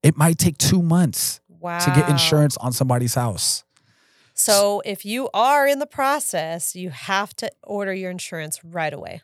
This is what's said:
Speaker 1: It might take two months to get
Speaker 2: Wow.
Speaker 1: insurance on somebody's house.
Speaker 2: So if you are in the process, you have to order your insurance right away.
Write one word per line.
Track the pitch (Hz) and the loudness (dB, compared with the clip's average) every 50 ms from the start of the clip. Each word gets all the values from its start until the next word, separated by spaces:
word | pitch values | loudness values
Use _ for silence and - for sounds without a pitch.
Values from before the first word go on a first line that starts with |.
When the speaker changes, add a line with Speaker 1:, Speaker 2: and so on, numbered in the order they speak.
| - | 6
Speaker 1:
It | 151 156 143 | 4 4 6
might | 151 165 170 - | 4 2 4 2
take | - 175 147 _ | 0 0 0 _
two | - - 175 190 | 2 2 4 4
months | 170 165 165 180 180 131 - - - - - - _ _ | 2 2 4 4 2 2 0 -2 -4 -6 -6 -8 _ _
to | _ 165 - 175 170 175 175 175 - | _ _ -10 -8 -4 -2 0 4 4
get | 143 - - | 4 4 4
Speaker 2:
Wow. | |
Speaker 1:
insurance | 147 135 - - 156 151 147 143 - - | 2 2 2 2 4 4 4 4 2 -2
on | - 127 123 | -4 -4 -2
somebody's | - 139 131 127 120 123 120 - | 0 0 2 2 0 0 0 0
house. | 131 123 117 98 80 - - - - _ _ _ _ _ _ _ _ _ _ _ _ _ _ _ | -2 -2 -2 -4 -2 -2 -2 -4 -4 _ _ _ _ _ _ _ _ _ _ _ _ _ _ _
Speaker 2:
So | - - - 214 202 202 202 202 202 - | -2 2 4 4 4 4 4 2 -2 -4
if | - 202 190 - | -6 -8 -8 -6
you | 202 214 247 269 - - | -6 -6 -4 -4 -4 0
are | 196 226 262 285 294 277 277 | 2 2 4 4 4 4 2
in | 285 277 | 2 0
the | 294 | -2
process, | 285 - - 269 269 285 302 277 - - 175 160 160 165 170 - - - | -8 -6 -4 -2 0 0 -2 -2 -4 -4 -4 -4 -4 -6 -6 -6 -8 -8
you | 180 180 180 | -8 -10 -10
have | 139 127 - - 196 196 202 202 - | -10 -12 -4 -2 -2 -2 -2 -4 -8
to | - - 196 - _ - | -10 -10 -10 -10 _ -14
order | - 208 202 202 190 190 | -10 -6 -6 -4 -4 -6
your | 190 185 185 | -6 -6 -8
insurance | 180 180 - - - 165 156 156 160 - - | -8 -8 -10 -10 -10 -10 -8 -10 -10 -12 -12
right | 165 170 175 160 156 | -12 -6 -4 -4 -4
away. | 143 - - 87 - 180 | -6 -8 -14 -14 -16 -16